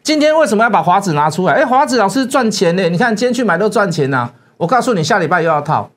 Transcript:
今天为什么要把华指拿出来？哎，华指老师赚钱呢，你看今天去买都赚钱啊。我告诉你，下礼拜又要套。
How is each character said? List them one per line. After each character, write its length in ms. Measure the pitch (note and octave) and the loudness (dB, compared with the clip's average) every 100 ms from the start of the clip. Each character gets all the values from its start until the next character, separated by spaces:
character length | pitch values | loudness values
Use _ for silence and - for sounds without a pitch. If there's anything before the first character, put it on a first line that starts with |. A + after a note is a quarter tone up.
今 180 | - D4+ | -2 0
天 160 | D4 D#4 | 2 2
为 120 | D4 | 2
什 100 | G#3 | 2
么 60 | |
要 60 | A#3 | 2
把 120 | G3 | 2
华 180 | E3 F#3+ | 2 0
指 140 | F#3+ | 0
拿 160 | D3 D3+ | 0 0
出 160 | D#3 F3+ | 0 0
来？ 80 | |
哎， 100 | E3+ | 2
华 220 | C#4+ B3+ C#4+ | 2 0 2
指 120 | B3 | 0
老 120 | G3 | 0
师 160 | C4 C4 | 0 -2
赚 240 | C#4 A3+ | 0 0
钱 260 | - F3 F3 | 0 0 0
呢， 140 | F3+ | -2
你 80 | E3+ | 0
看 180 | B3 G#3+ | 0 0
今 120 | B3 | -2
天 60 | |
去 100 | B3 | 0
买 120 | A#3+ E3+ | 0 0
都 100 | G#3+ | 0
赚 220 | A3 G3 | 0 -2
钱 200 | D#3 C3+ | -2 -2
啊。 220 | C3+ A#2 - _ _ | -2 -4 -10 _ _
我 80 | E3+ | -2
告 160 | B3 | 0
诉 140 | B3 G3 | 0 -2
你， 80 | |
下 160 | D3+ G#3 | 0 0
礼 80 | D#3+ | 0
拜 140 | F3+ | 0
又 40 | E3 | 0
要 140 | D3+ | -2
套。 300 | D3 C3 G2+ | -2 -4 -4